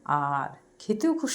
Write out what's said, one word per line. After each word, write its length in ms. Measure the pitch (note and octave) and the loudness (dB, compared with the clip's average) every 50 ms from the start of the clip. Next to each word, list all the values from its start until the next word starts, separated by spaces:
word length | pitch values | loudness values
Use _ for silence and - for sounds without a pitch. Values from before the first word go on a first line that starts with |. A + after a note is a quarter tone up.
| - | -2
আর 420 | - C#3+ D3 C#3+ C#3+ C#3+ C#3 C3+ - - - - - _ - | 0 0 2 2 0 0 -2 -2 -4 -8 -14 -20 -20 _ -10
খেতেও 320 | - - G#3+ G#3+ - E4 D#4 E4 | -2 -2 -2 2 2 2 2 2
খুব 100 | C#4 B3+ | 0 -4